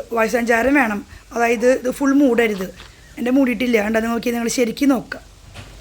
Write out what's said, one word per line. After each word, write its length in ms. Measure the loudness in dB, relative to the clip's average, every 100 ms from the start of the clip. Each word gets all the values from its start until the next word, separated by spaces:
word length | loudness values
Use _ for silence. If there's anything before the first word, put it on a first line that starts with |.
| -4
വായുസഞ്ചാരം 640 | -2 0 0 0 0 2
വേണം. 260 | 2 2 -4 -10 -20 -10
അതായത് 360 | -2 0 2 2 2
ഇത് 100 | -2
ഫുൾ 220 | -2 2
മൂടരുത്. 560 | 4 4 4 0 -2 -8 -12 -20 -20 -18 -8
എൻ്റെ 120 | 0
മൂടിയിട്ടില്ല. 460 | 2 2 0 0 0
കണ്ടാ? 160 | 0 -2
അത് 80 | -2
നോക്കി 200 | -2 -2
നിങ്ങൾ 180 | -2 -2
ശരിക്കും 400 | 0 -2 0 0
നോക്കുക. 320 | 0 -2 -14 -16 -20 -20 -20 -18 -16